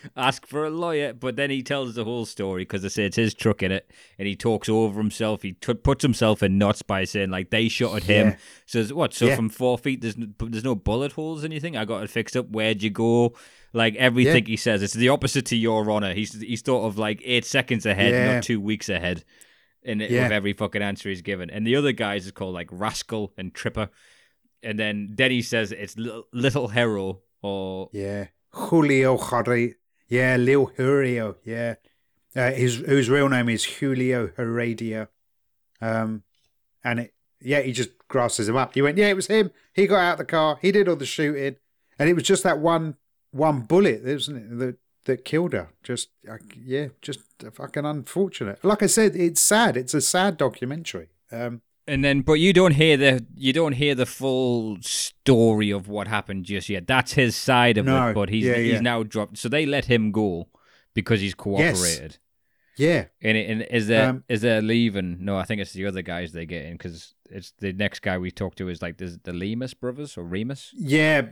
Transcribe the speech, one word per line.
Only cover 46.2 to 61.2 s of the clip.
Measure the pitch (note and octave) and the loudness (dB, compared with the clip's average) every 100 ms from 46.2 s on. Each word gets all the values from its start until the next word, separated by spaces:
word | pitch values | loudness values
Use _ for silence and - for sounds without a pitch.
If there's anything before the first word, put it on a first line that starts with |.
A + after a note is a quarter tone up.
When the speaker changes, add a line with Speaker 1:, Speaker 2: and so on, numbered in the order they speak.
| - | -18
Speaker 2:
uh, | A2 G#2 B2 | -18 -18 -18
yeah, | B2+ C3+ C#3 - | -6 -6 -6 -10
just | - C3+ _ _ A2 | -14 -14 _ _ -20
fucking | - C#3 D3 | -16 -8 -6
unfortunate. | D3 D3+ B2+ E3+ G3 - G#2+ G2+ | -4 -6 -6 -2 -2 -4 -8 -2
Like | F#3+ G#3 | 0 2
I | G3 | 2
said, | A3+ G#3 | 4 4
it's | F#3 E3+ E3 | 2 0 2
sad. | - G#3 A3+ B2 | 2 4 2 0
It's | B2+ | -2
a | D3+ | -2
sad | - F3+ G3 D#3+ | 0 2 0 0
documentary. | C3+ - B2 D#3 E3 F2+ D#2+ _ - | -2 -2 -8 -8 -10 -12 -14 _ -14
Um, | A#2 A#2+ A#2 _ _ - | -8 -8 -10 _ _ -4
Speaker 1:
And | C3+ | 0
then, | C#3+ C#3 | 2 2
but | D3 | 4
you | D#3 F#3 | 4 6
don't | F3+ F#3 | 8 8
hear | D3 D#3+ C#3 | 8 6 8
the, | C#3 C3 A#2 | 6 4 -2
you | - C3 | -2 0
don't | D3+ D#3+ | 2 2
hear | B2+ D3 | 2 0
the | B2+ A#2+ | 2 -2
full | - C3+ B2+ B2+ A#2+ A2 F#2 | -2 0 2 2 0 -2 -6
story | - - - _ - A#2+ A2+ G#2+ G#2 | -6 -6 -6 _ 4 6 6 4 2
of | G2+ G2 | -2 -6
what | G#2 G2+ | -8 -4
happened | G#2+ G2+ G2 | -4 -4 -8
just | F2+ G2+ - | -6 -6 -6
yet. | G2 F2 | -6 0
That's | C3 - | 0 2
his | D3 A#2+ - | 2 2 2
side | - B2 A#2+ G#2+ | 2 4 6 4
of | C3+ | 2
Speaker 2:
No. | C3 A#2+ | 2 2
Speaker 1:
it, | |
but | G#2 G2 | 0 -2
he's, | A2 | 0
Speaker 2:
Yeah, | B2 A#2+ | 0 2
Speaker 1:
he's | A#2 | 2
Speaker 2:
yeah. | A2+ | 0
Speaker 1:
now | A#2+ A#2 | 0 -2
dropped. | G#2+ A2 G#2 G#2+ | -4 -6 -8 -8
So | A#2 | -4
they | D3 | -2
let | C#3+ C#3+ A#2+ | 0 -2 2
him | A#2+ G#2+ | 2 2
go | G#2+ G#2 E2+ - _ _ _ _ | 0 0 -2 -10 _ _ _ _
because | - F2+ G#2+ | -6 0 0